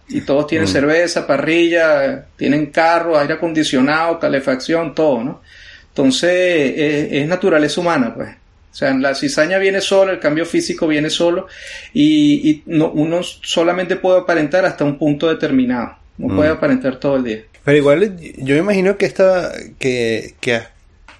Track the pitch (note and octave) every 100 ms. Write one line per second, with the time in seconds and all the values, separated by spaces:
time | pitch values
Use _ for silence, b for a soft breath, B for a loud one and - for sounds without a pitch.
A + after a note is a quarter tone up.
0 | - C#3+ - C#3 D3 D#3+ D#3+ C#3+ C#3+ D#3+
1 | E3+ E3+ - C#3 C#3+ E3+ E3+ E3+ D#3+ C#3+
2 | C3+ C3 - - C3 D3 D3 - E3 E3+
3 | E3 D3+ C#3+ D#3 E3+ D#3 D3+ C3 C3+ D#3
4 | E3+ E3+ C#3+ C#3 C3+ C3 - E3 D#3+ D#3+
5 | D#3 A#2+ B2+ F3+ B B B B B -
6 | C3+ B2+ E3+ F3+ F3+ E3+ C3+ - D3+ D3
7 | D#3 C#3+ D3 F3+ G3 D#3 D3 - E3+ D#3+
8 | A2+ B2 - - _ _ _ - C#3 C3
9 | C#3 C3+ D3 - D#3 F#3+ F#3+ F#3+ F#3+ G3
10 | F#3+ F#3 D3+ D#3 E3 E3+ E3+ F3 D#3+ D3+
11 | D#3 - E3+ F3 F#3 B B B B -
12 | D3+ D3+ D3 D3 D#3 D3+ - D#3 D#3+ D#3+
13 | D#3 E3+ F3+ - - - E3+ F3+ F3+ F#3
14 | F#3 F#3 F3+ E3 D3 F#3 F#3 - C#3+ C#3+
15 | D3+ D3 E3 D#3 D#3 C3 B2 B2 A2+ -
16 | _ - - G2 D3+ D#3 D3+ C3 C3+ B2+
17 | C#3+ C3+ A#2+ A2 - _ - D3 C#3+ D3+
18 | G#3+ F3+ D#3 - C3+ C#3+ G3 G3 F#3 G3+
19 | F3+ - F#3+ F#3 - - - - C3 B2
20 | A#2 A2 - - B2 A#2 A2 _ _ _
21 | - -